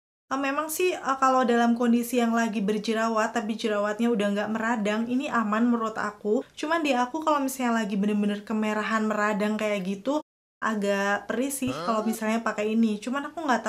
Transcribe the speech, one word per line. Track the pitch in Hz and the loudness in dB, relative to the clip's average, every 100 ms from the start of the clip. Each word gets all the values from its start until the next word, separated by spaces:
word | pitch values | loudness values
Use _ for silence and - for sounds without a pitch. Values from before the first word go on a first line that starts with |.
| _ _ _ | _ _ _
Eh, | 269 | -4
memang | 269 285 311 | -2 -2 -4
sih, | 311 370 | 0 0
eh, | 330 - 269 | 0 -2 2
kalau | 262 262 240 | 4 4 4
dalam | 233 233 233 | 4 4 4
kondisi | 240 233 233 247 | 4 2 2 0
yang | 233 226 | 2 2
lagi | 226 214 | 0 0
berjerawat, | 196 214 208 220 226 220 226 233 | 0 0 0 0 0 0 0 -2
tapi | 214 | -4
jerawatnya | 220 220 208 208 214 233 | -4 -2 0 0 0 2
udah | 226 202 | 2 2
nggak | 202 208 | 0 -2
meradang, | 220 220 240 202 220 233 | -2 0 0 0 0 0
ini | 254 294 | -2 0
aman | 233 214 214 240 | 0 0 2 4
menurut | 233 220 214 | 2 0 -4
aku. | 208 - 208 240 - - | -6 -4 0 0 -2 -8
Cuman | 302 330 | -2 0
di | 294 | 2
aku | 247 247 320 | 2 0 0
kalau | 311 285 | 0 2
misalnya | 262 - 247 226 208 | 0 -2 0 0 0
lagi | 202 | 0
bener-bener | 208 208 208 202 | 0 0 0 -2
kemerahan | - 214 220 214 208 220 214 | -4 -2 -2 -2 -2 0 0
meradang | 208 208 202 208 214 | 0 0 0 0 0
kayak | 214 208 185 | -2 -2 -4
gitu, | 196 262 302 - _ _ _ | -4 -2 -2 -4 _ _ _
agak | 220 214 202 196 202 202 - | -4 -2 0 0 0 -2 -2
perih | 220 277 | -4 -2
sih | - 254 | -2 -4
kalau | 202 175 220 | -2 -2 0
misalnya | 220 220 220 226 | -2 -2 -2 -2
pakai | 233 214 214 | -2 -2 0
ini. | 226 226 208 | 2 2 0
Cuman | 254 277 302 | -4 -6 -6
aku | 339 | -6
nggak | 311 226 | 0 0